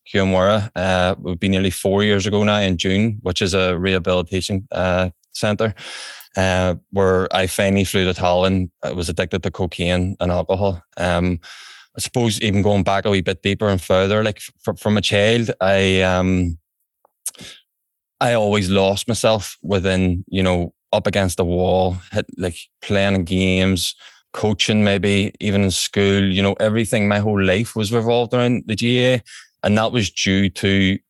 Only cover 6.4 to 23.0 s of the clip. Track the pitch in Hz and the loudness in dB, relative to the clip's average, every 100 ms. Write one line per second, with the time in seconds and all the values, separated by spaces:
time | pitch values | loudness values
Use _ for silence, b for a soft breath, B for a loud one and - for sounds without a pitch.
6.4 | 95 92 92 85 - 98 95 92 92 95 | 0 2 0 -2 -4 0 2 2 0 0
7.4 | 95 - 98 98 92 101 92 90 90 90 | -2 0 2 2 0 0 0 0 2 2
8.4 | 95 95 90 _ 71 87 85 85 92 98 | 2 0 -2 _ -8 -6 -4 -4 -4 -4
9.4 | 95 - 90 - 87 90 92 98 90 87 | -6 -4 -6 -2 -2 0 -2 -2 -2 -2
10.4 | 82 95 101 87 - - 90 87 90 87 | -2 0 -2 -4 -8 -6 -2 0 0 -2
11.4 | - B B B B - - 127 120 104 | -8 B B B B -12 -6 -2 -2 0
12.4 | 107 101 101 101 92 98 104 98 90 92 | -2 0 2 2 2 0 0 0 -2 -4
13.4 | 98 95 104 95 - 92 98 107 110 107 | -2 -2 0 0 2 2 2 2 0 -4
14.4 | - - - 92 107 104 - 101 104 120 | -12 -12 -8 -4 0 0 0 2 2 2
15.4 | 107 - 92 98 98 95 92 92 92 92 | -2 -2 0 2 2 2 2 2 2 0
16.4 | 90 82 _ _ _ _ _ _ - - | 0 -4 _ _ _ _ _ _ -16 -16
17.4 | B B B _ _ _ _ - 127 117 | B B B _ _ _ _ -4 0 2
18.4 | 104 104 92 98 95 101 - 110 113 110 | 2 0 2 2 2 0 -2 0 2 2
19.4 | - - - 98 92 92 92 90 - 98 | -2 -10 -4 -2 0 2 2 0 -2 -2
20.4 | 92 90 87 - _ 104 104 101 95 - | 0 0 -2 -8 _ -2 0 0 0 0
21.4 | 87 87 92 92 92 90 - - - - | 0 0 2 2 2 -2 -6 -6 -6 -6
22.4 | 90 82 - _ - 101 | -8 -8 -16 _ -4 0